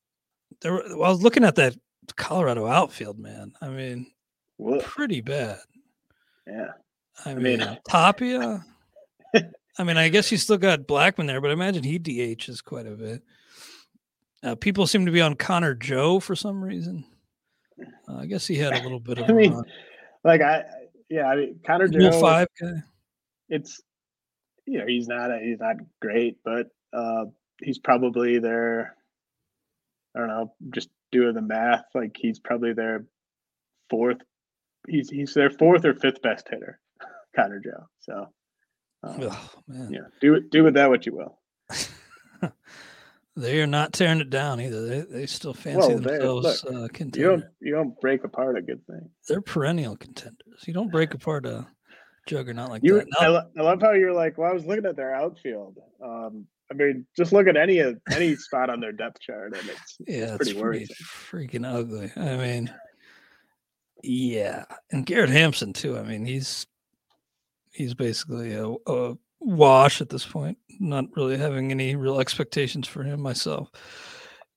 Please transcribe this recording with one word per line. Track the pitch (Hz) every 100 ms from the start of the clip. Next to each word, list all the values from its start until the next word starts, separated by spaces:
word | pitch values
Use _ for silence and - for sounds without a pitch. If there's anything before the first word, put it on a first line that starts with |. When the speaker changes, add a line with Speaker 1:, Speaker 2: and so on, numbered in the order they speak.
| _ _ _ _ _ _
Speaker 1:
there | 165
were, | 180 - -
well, | 175
I |
was | 185
looking | 220 233
at | 220 151
that | 135 127 _ _ - -
Colorado | - 175 156 117 110
outfield, | 151 160 - 104 104
man. | 107 107 101 -
I | 143
mean, | 131 131 123 123 _ _ _ _ -
Speaker 2:
What? | - 254
Speaker 1:
pretty | - - 285 151
bad. | 117 143 113 95 - _ _ _ _ _ _ _ -
Speaker 2:
Yeah. | 104 - - _ _ _ - -
Speaker 1:
I |
Speaker 2:
I | 131
mean | 127 120
Speaker 1:
mean, | 107 110 -
Tapia. | 175 175 202 247 254 240 208 - _ _ _ _ _ _
Speaker 2:
<laughs> | 220 170 - _ -
Speaker 1:
I |
mean, | 180 165
I | 160
guess | 180 -
you | 202
still | - 208
got | 190 156 131
Blackmon | 143 170 190 151
there, | 131
but | 143
I |
imagine | 156 185 185
he | 135 170
D | 165 120
H | 120 113 -
is | 120
quite | - 127 110
a |
bit. | 104 110 117 - _ _ - - - _ _ _ _ _ _
Uh, | - 113
people | 208 190 175
seem | 214 180
to |
be | 170
on | 160 143
Connor | - 175 170 123
Joe | 123 131 147 190
for | - 175
some | 208 196
reason. | 190 185 170 180 - _ _ _ _ _ _ - - - -
Uh, | 131
I | 160
guess | 196 -
he | 151
had | 143
a | 127
little | 127 127
bit | 117 120
of | 120
Speaker 2:
<laughs> |
I |
Speaker 1:
a | 220
Speaker 2:
mean, | 208
Speaker 1:
run. | 120 117 - - - - _
Speaker 2:
like, | 160 165
I, | 147 160 - - - _ _
yeah, | 160 135
I | 143
mean, | 139 - -
Connor | 170 190
Speaker 1:
Rule | 160 185
Speaker 2:
Joe, | 165
Speaker 1:
five | 165 165 180 -
guy. | 170 170 - _ _ _ _ _ _
Speaker 2:
it's, | 156 - - _ _ _ _ _ _ _ _ -
you | 240
know, | 107
he's | 123 117
not | 120 120
a, | 117
he's | 113 113
not | 113 113 - _
great, | 107 110 117 -
but, | 113 117 117 _ _
uh, | 120 117 113 107 - _ _
he's | - 127
probably | - 123 127 120 120 120
their, | 113 117 117 113 113 - _ _ _ _ _ _ _ _ _ _ _ 123
I |
don't | 117
know, | 110 113 - -
just | - - _ _
doing | 127 120 113
the |
math, | 107 110 117 117 -
like, | 131 110 -
he's | 117 110
probably | - 120 117
their | 113 113 110 110 _ _ _ _ _ _ _ _
fourth, | 113 120 123 - _ _ _ _ _ -
he's, | 160 131
he's | 143 139
their | 151 139
fourth | 143 160 175 170
or |
fifth | - 135 -
best | 120 107 -
hitter, | - - - _ _
<laughs> | - - - -
Connor | 104 101
Joe. | 117 - - _
So, | - 101 101 _ _ _ _ _ _ _
um, | - -
Speaker 1:
Oh, | 123 98 - - -
man. | 127 123
Speaker 2:
yeah, | - - _
do, | 143 156
do | - 156
with | 160 139
that | 143
what | 123 -
you |
will. | - 82 - _ _ - - - - _ - _ _
Speaker 1:
<laughs> | 165 - _ - - - - _ _ -
They | 120 147
are | 151
not | 147 156
tearing | - 180 160
it | 139
down | 135 143 123
either. | 127 110 113
They, | 131
they | 135 123 135
still | - 160
fancy | 127 156 156
Speaker 2:
Well, | 156 120
they, | 127 147
Speaker 1:
themselves, | 131 123 156 -
Speaker 2:
look, | 135
Speaker 1:
uh, |
Speaker 2:
you | 127
don't, | 117
Speaker 1:
contender. | - 147 127 165 180 - _
Speaker 2:
you | 147
don't | 151 147 -
break | 131 135
apart | - - 131 117
a |
good | 87 131 -
thing. | - 165 _ -
Speaker 1:
They're | 165
perennial | 196 - 143 170 131 101
contenders. | - - - - _ - -
You |
don't | 175 220
break | 165 160
apart | 139 160 151 127
a | 113 117 _ _ - _ _ -
juggernaut | 147 127 117 127
like | 110
Speaker 2:
You, | 277 214
Speaker 1:
that. | - 147
Speaker 2:
I | 160
Speaker 1:
Now |
Speaker 2:
lo-, | 170 165 -
I |
love | 156 185
how | 214
you're | 202 185
like, | 175 160 156
"Well, | 170
I | 180
was | 156
looking | 208 202
at | 143
their | 131
outfield." | 135 160 175 139 107 98 95 - _
Um, | 127 117 113 107 98 _ _
I |
mean, | 139 143 131 123 -
just | 170
look | 196 190
at | 156
any | 175 180
of, | 139 113 -
any | 143 170 147
Speaker 1:
<laughs> |
Speaker 2:
spot | - 135 127
on | 120
their | 113
depth | 107 113 -
chart, | - 110 101 101
and | 104
it's, | - - -
Speaker 1:
Yeah, | - 147 113
Speaker 2:
it's | 104
pretty | 131
Speaker 1:
it's | 101
pretty | 110 110 107 - 165 - - 180 131 123
Speaker 2:
worrisome. |
Speaker 1:
freaking | 123
ugly. | 120 117 107 101 -
I | 165 127
mean, | 127 120 120 - - _ _ _ _ _ _ _ _ _ _ _
yeah. | 139 127 127 113 101 - - - _
And | 135 131
Garrett | 226 160
Hampson, | 135 160 135 107
too. | - 143 120
I |
mean, | 107 110 113
he's, | 135 135 - - _ _ _ _ _ _ _ _ _ _
he's | - 135
basically | 120 123 113 - 120 117 107
a, | 110 123 -
a | 123 123 123 _ _
wash | 285 170 143 131 139 -
at | 131
this | 135 -
point. | 165 147 - _ -
Not | 185 143 131 -
really | 131 135
having | 151 135 131
any | 135 131 143
real | 135 135
expectations | 127 - 147 - 131 151 123
for | -
him | 139 147
myself. | 139 123 - 76 151 - - - - - - - -